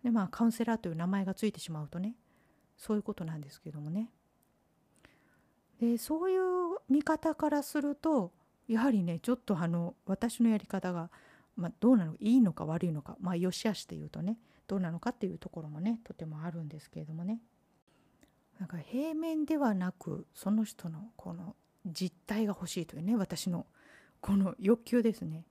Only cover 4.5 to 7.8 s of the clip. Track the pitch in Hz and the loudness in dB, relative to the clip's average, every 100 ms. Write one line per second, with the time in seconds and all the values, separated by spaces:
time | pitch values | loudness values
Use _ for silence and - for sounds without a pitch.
4.5 | _ _ _ _ _ - _ _ _ _ | _ _ _ _ _ -20 _ _ _ _
5.5 | _ _ _ 233 233 - 311 370 370 370 | _ _ _ 2 2 0 0 2 2 2
6.5 | 359 349 381 _ 277 285 311 320 302 302 | 2 0 -2 _ 2 4 2 2 0 0
7.5 | 294 277 302 | 0 0 -2